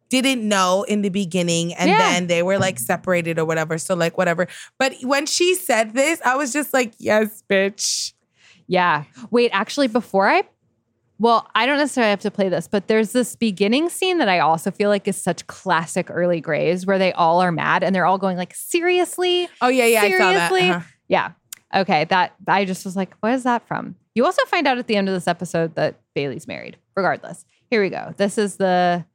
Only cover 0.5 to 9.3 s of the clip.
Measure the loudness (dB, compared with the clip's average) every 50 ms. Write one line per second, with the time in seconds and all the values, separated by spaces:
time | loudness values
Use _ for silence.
0.5 | 2 2 2 2 2 2 0 0 -2 -2 0 -2 -2 -2 -4 -2 -2 -2 0 0
1.5 | 0 0 -2 -2 -2 0 2 2 4 4 4 2 2 0 0 0 0 0 0 0
2.5 | 0 0 0 -2 -2 -4 -4 -4 -4 -4 -2 -2 -2 0 0 -2 -2 -2 -2 -2
3.5 | -2 -2 -2 -2 -4 -6 -4 -4 -2 -2 -2 -2 0 0 0 0 0 0 -2 -4
4.5 | -6 -12 -20 -12 _ -2 -2 -2 -2 -4 -2 0 0 0 0 0 0 0 2 2
5.5 | 0 0 0 0 2 2 0 0 0 0 0 0 0 0 0 0 0 0 -2 -2
6.5 | -2 -4 -2 0 0 0 -2 -2 -6 -6 -2 0 2 2 2 0 -4 -8 -4 -2
7.5 | 0 2 0 0 -2 -4 -4 -4 -4 -4 -6 -8 -12 _ _ _ _ _ _ _
8.5 | _ _ _ -2 0 2 2 2 2 0 -2 -8 _ -20 -6 -2